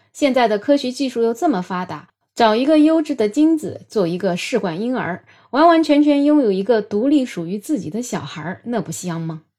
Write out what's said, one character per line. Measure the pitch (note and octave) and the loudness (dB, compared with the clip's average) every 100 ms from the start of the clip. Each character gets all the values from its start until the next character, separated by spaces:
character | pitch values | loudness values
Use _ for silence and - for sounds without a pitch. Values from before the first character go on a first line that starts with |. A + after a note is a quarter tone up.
| _ | _
现 | - C#4+ | -2 0
在 | B3+ A3+ | 2 2
的 | G#3 | 0
科 | B3 C#4+ | 2 0
学 | B3 | 0
技 | B3+ C4+ | -4 -4
术 | A#3 | -2
又 | A#3 | -2
这 | A#3 F4 | 0 0
么 | G3 | -2
发 | F3+ F#3 | -4 -6
达， | F#3 D3+ - _ _ - | -8 -10 -16 _ _ 2
找 | A3 A3 | 2 4
一 | C4+ | 4
个 | D#4 | 4
优 | D4+ D#4+ | 4 2
质 | D#4 C4+ | 0 -2
的 | G#3+ | 0
精 | D4 D#4 D#4+ | 2 2 2
子， | G3 - - | -2 -10 -6
做 | A3 E3+ | -2 -2
一 | F3+ | -2
个 | F#3+ F3 | -2 -4
试 | - A3+ | -2 -4
管 | G3 D#3+ | -2 -4
婴 | A#3 B3 | -4 -4
儿， | D#3+ F3+ _ _ _ | -6 -8 _ _ _
完 | C4 E4+ | 2 4
完 | E4 | 6
全 | D#4 D4 | 4 4
全 | D4+ C#4+ | 4 2
拥 | C#4+ D4+ | 4 4
有 | A3+ | 2
一 | F#3+ | 0
个 | G3 A3+ | 0 0
独 | G#3 G#3 C4+ | 0 -2 2
立 | D4+ B3 | 2 0
属 | F3+ E3 | -6 -8
于 | G#3 | -8
自 | B3 C#4+ | -6 -6
己 | D#3 | -6
的 | G#3 | -8
小 | B3 E3 | -6 -8
孩 | D3 D#3+ | -8 -10
儿， | D#3 F#3 | -10 -10
那 | A#3 A#3 | -6 -6
不 | E3 | -6
香 | E3 F3+ E3 | -8 -8 -8
吗？ | E3 D#3+ _ | -8 -10 _